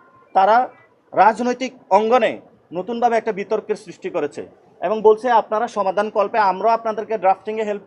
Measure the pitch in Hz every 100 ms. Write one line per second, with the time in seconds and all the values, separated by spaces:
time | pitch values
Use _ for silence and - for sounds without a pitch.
0 | _ _ _ 190 196 226 254 - _ _
1 | _ 147 196 214 247 247 254 - _ 190
2 | 220 247 208 107 - _ _ 165 180 233
3 | 240 226 220 196 196 214 202 208 - 160
4 | 185 165 147 131 90 _ _ _ 175 220
5 | 214 214 247 226 202 214 240 214 190 185
6 | 214 214 202 226 196 185 214 226 226 208
7 | 196 - 185 190 214 220 208 208